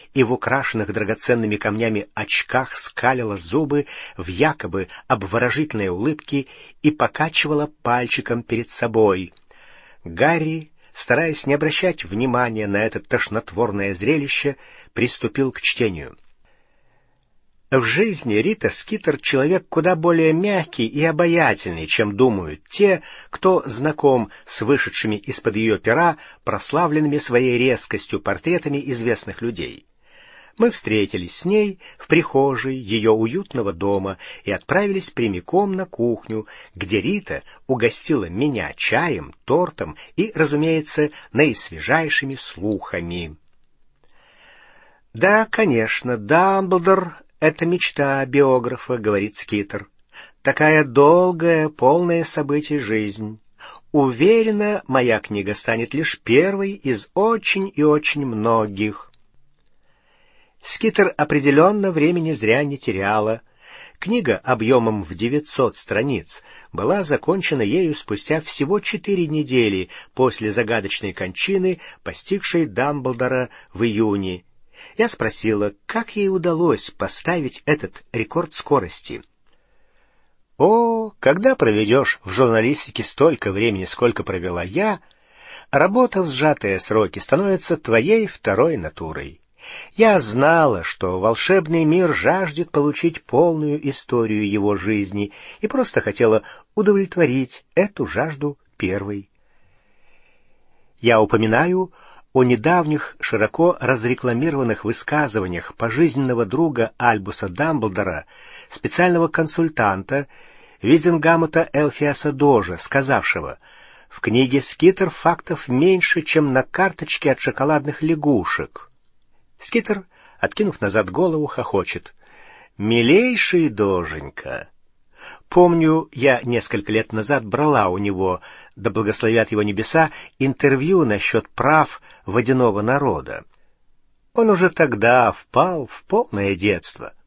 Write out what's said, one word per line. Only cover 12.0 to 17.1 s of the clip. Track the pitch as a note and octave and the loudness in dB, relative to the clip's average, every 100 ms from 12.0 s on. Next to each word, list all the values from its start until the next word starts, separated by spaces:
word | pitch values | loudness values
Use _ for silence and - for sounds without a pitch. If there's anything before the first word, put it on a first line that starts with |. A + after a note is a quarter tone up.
внимания | E2+ G#2 B2+ B2 B2 A2 G#2 | -6 -4 0 0 0 -2 -2
на | G2+ | 0
это | A2 G#2 | 0 -4
тошнотворное | - B2+ - G#2+ - F2+ A#2 G2 G2 | -4 -2 -2 -6 -6 -2 -2 -2 -4
зрелище, | F2+ A2 D#3 C#3 - C#3+ C#3 - - - | -4 0 0 0 -4 -4 -6 -12 -20 -12
приступил | - A#2 - A2 - C3+ | -4 -2 -2 -6 -2 -4
к | - | -2
чтению. | - - A2+ E2 B2 - - _ _ _ _ _ _ _ _ | -4 0 -2 -4 -12 -18 -20 _ _ _ _ _ _ _ _